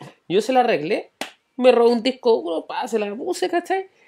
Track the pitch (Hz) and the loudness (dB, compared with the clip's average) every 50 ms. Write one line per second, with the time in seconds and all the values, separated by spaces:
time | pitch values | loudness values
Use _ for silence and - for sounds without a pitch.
0 | - - - _ _ - 165 202 220 - 262 254 - - 196 143 151 165 220 330 | -20 -20 -20 _ _ -2 -2 0 0 2 2 2 4 2 2 0 -2 -2 -4 -4
1 | - _ _ - - - - _ _ _ _ - 247 254 233 233 233 233 240 233 | -6 _ _ -14 -14 -14 -16 _ _ _ _ 2 4 4 6 6 6 4 4 2
2 | 202 262 254 - - 240 226 - - 339 - - 277 - - 170 - - 226 214 | 0 -2 -4 -2 0 0 0 0 0 -4 -6 -6 -8 -8 -8 -8 -6 -4 -4 -4
3 | 208 202 202 240 294 349 349 - 370 349 - 349 349 - 381 381 381 381 _ _ | -4 -6 -8 -8 -6 -6 -6 -4 -4 -4 -4 -4 -4 -4 -4 -6 -6 -10 _ _
4 | _ | _